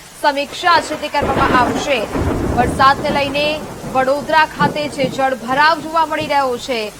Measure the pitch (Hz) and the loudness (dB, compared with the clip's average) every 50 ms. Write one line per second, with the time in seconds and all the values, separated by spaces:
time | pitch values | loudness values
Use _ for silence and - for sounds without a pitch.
0 | - - - - - 302 277 277 285 - - - - 349 339 311 - - 302 302 | -16 -20 -8 -2 0 0 2 0 -2 -4 -6 -2 2 4 4 4 2 0 -4 -6
1 | 302 302 294 294 277 269 269 269 269 - 262 254 247 240 247 254 - 285 - 240 | -6 -4 -2 -2 0 0 0 2 2 4 4 4 2 2 0 -2 -2 -2 -2 -2
2 | 202 190 - - - - - - - - - 240 247 247 - - 269 269 277 277 | -2 -2 -4 -4 -2 -2 -2 -2 -2 -2 0 0 0 0 2 4 4 4 4 4
3 | 311 294 - 285 277 277 269 285 294 302 302 302 285 - - - - - 208 262 | 0 -2 0 0 -2 -2 -2 -2 -2 -2 -2 -4 -6 -10 -12 -12 -10 -4 -2 0
4 | 262 262 277 285 277 - 311 320 311 311 - - 294 285 285 302 294 294 - 285 | 2 2 0 0 0 2 4 4 4 2 2 0 -2 0 0 -2 -4 -4 -2 -2
5 | 269 254 - 262 269 269 262 220 226 233 262 277 294 311 330 311 269 320 320 330 | -2 -2 0 0 0 0 0 -2 -4 -2 2 4 4 4 4 2 -2 -2 0 0
6 | 320 302 311 302 311 294 285 277 277 262 247 240 - - 262 226 214 208 190 - | 0 0 0 -4 -2 0 0 0 0 0 -2 -4 -6 -6 -4 -4 -6 -6 -10 -14